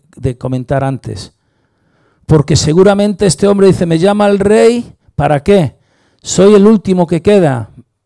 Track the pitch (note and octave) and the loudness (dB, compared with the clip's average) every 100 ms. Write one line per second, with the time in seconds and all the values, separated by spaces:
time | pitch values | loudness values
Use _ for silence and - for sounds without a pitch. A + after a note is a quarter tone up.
0 | _ - B2+ A#2+ B2+ B2+ B2 C#3 C3+ C3 | _ -10 -10 -8 -8 -8 -6 -4 -4 -8
1 | - G2 - _ _ _ _ _ _ _ | -10 -14 -16 _ _ _ _ _ _ _
2 | _ _ - D#3 C#3 D#3 D#3 D#3+ F#3+ G3+ | _ _ 0 0 0 -2 0 2 2 2
3 | G#3 F#3+ G3+ - G3+ G3+ F#3+ - E3+ E3 | -2 -2 -2 0 -2 2 2 2 0 0
4 | F#3+ G#3 G#3 G3+ G3 A3 A3+ A#3+ - _ | 0 0 0 0 0 2 2 0 -6 _
5 | _ - D3 D3 E3 G3+ C#3+ - _ _ | _ -6 -2 -2 0 0 0 -8 _ _
6 | _ _ - - G3 G#3 G3+ A3 F#3+ F#3 | _ _ -6 2 4 4 4 2 0 -2
7 | E3+ E3 - G#3 D#3+ B2 G#2+ - _ _ | -2 -2 0 2 0 -2 -8 -18 _ _